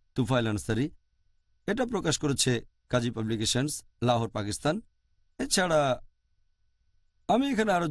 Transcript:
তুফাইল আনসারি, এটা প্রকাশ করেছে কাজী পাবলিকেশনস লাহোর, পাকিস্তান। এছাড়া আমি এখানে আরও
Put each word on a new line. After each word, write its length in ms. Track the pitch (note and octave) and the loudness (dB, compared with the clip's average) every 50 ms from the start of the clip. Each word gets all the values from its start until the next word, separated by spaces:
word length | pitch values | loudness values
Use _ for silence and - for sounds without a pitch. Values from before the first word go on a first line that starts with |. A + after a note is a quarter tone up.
| _ _ - | _ _ -4
তুফাইল 300 | - B2+ G#2 C3 B2 A#2 A2 | -2 0 2 2 2 2 0
আনসারি, 380 | G#2 G2+ - - A2+ A2 C3+ D#3+ - - _ _ _ _ _ _ _ _ _ _ _ _ - - | -2 -2 -2 -2 -2 -2 -2 -4 -6 -12 _ _ _ _ _ _ _ _ _ _ _ _ -6 -4
এটা 160 | - - B3+ | -2 -2 -2
প্রকাশ 300 | A#3+ B3 F#3+ D#3 D#3+ C#3 - | -2 -2 -2 0 0 0 0
করেছে 340 | - D3 C#3 - - C3 B2 A2+ - - _ _ _ - | 0 -2 0 0 2 0 0 0 -2 -8 _ _ _ -2
কাজী 200 | - B2 A#2+ B2 | -2 0 0 0
পাবলিকেশনস 600 | A2 A2+ A2 A2 A2+ G#2+ A2 G#2+ - B2 C3 D3+ - - - - _ - - | -4 -4 -4 -4 -2 -2 -2 0 0 0 0 -2 -4 -6 -10 -14 _ -4 0
লাহোর, 260 | A#2+ A#2+ A#2 A#2 A2 | 2 2 2 0 -2
পাকিস্তান। 460 | - A2+ G2+ G2+ G#2 - - D3 E3 A3 - - _ _ _ _ _ _ _ _ _ - | -4 -6 -6 -6 -6 -2 -2 -2 -2 -2 -4 -12 _ _ _ _ _ _ _ _ _ -8
এছাড়া 420 | B3 C#4 - G#3 F#3 F3 D#3+ D3+ D3 C3+ B2+ - - - _ _ _ _ _ _ _ _ _ _ _ _ _ _ _ _ _ _ _ _ _ _ _ - | -6 -2 0 2 2 4 4 2 2 2 0 -4 -6 -18 _ _ _ _ _ _ _ _ _ _ _ _ _ _ _ _ _ _ _ _ _ _ _ 0
আমি 160 | F#3 A#3 C4+ C#4+ | 2 2 2 2
এখানে 220 | C4+ G3+ A3 G#3+ F#3+ | 2 2 2 2 2
আরও 140 | F3 E3+ D#3+ | 2 2 0